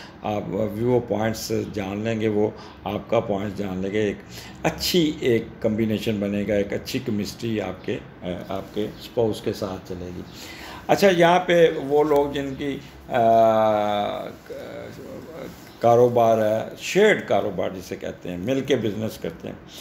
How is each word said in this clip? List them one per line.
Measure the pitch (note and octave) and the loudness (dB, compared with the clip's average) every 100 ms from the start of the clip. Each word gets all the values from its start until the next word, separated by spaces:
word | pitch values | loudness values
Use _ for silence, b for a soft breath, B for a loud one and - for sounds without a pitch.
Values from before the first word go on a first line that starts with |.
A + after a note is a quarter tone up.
| B B G#2 | B B -4
आप | G#2 G2 | -4 -4
व्यू | F#2+ G#2+ G#2 A#2+ B2 | -4 -4 -2 2 2
points | A#2 G#2 A2+ A2 - | 2 -2 -2 -4 -4
जान | A2 G#2 G2+ F#2+ G2+ | -4 -4 -6 -4 -4
लेंगे, | A2 A2+ A2 | -4 -2 0
वो | G#2 G#2+ - B B F#2 | 2 0 -2 B B -6
आपका | G2+ - A#2 | -6 0 0
points | A2+ G2 G#2 F#2 | 0 -4 -4 -6
जान | G2+ F#2 | -6 -4
लेंगे। | G2 G#2+ | -2 0
एक | G#2 - - B B B D#3 | 0 -2 -10 B B B -6
अच्छी | - - F3+ D#3 - | -4 0 2 2 0
एक | C3+ A2+ - - | 2 0 0 -4
combination | A2 G#2+ A2 G#2 A#2 G#2 | -2 0 0 0 -2 -2
बनेगा, | G2+ G2+ G2+ G#2 | -2 -2 0 0
एक | G2 | 0
अच्छी | A2+ - C3 | -4 -4 -6
chemistry | B2+ G#2 G2 - A#2 G#2+ | -4 -4 -4 -6 -4 -4
आपके, | F#2 F2+ - | -4 -6 -6
अ, | B2+ - - F2+ F2 - | -6 -8 -12 -8 -8 -6
आपके | G2 - G#2 G#2+ | -8 -6 -6 -6
spouse | - - A#2 A2+ G2+ | -8 -8 0 0 0
के | A#2 | -4
साथ | G2+ G2+ F#2+ - | -4 -6 -8 -10
चलेगी। | F2 F2+ F2+ F2 B B B B B - | -10 -10 -12 -14 B B B B B 0
अच्छा, | D3+ G3 | 4 4
यहाँ | E3+ E3+ F3+ | 6 6 6
पे | F3+ E3+ D#3+ D#3 | 4 6 6 4
वो | C#3 D3 | 2 2
लोग | D3+ C#3+ C#3+ | 4 4 2
जिनकी, | D3 C#3 C3+ C#3+ C3+ B B - | -2 -6 -4 -6 -6 B B -2
अ, | B2+ A2+ A2+ A2+ A2 A2 G#2+ G#2 G#2 G#2 G2 - - - C#3 A#2+ A#2 A#2 A#2 C3+ C3 - D#3+ B2+ - - - | 2 6 8 8 6 4 4 2 0 -2 -4 -8 -12 -14 -14 -12 -12 -12 -14 -14 -14 -14 -14 -14 -16 -18 0
कारोबार | A#2 A#2+ B2 A#2+ A2+ A2+ | 6 8 8 6 4 4
है, | G#2+ A2 - - | 4 0 -2 -10
shared | - F3+ G#3+ D3+ | -2 4 4 4
कारोबार | - G#2 G2+ F#2 F#2+ | 2 0 0 -4 -6
जिसे | F#2 F2 F#2+ | -6 -10 -10
कहते | F2+ F2+ - | -8 -10 -10
हैं, | F2 | -8
मिल | G2+ C3+ | -2 -2
के | B2+ B2+ | 0 0
business | G#2+ G#2 A2 - | 0 -4 -8 -6
करते | - - G#2+ | -10 -10 -14
हैं, | - - B | -14 -18 B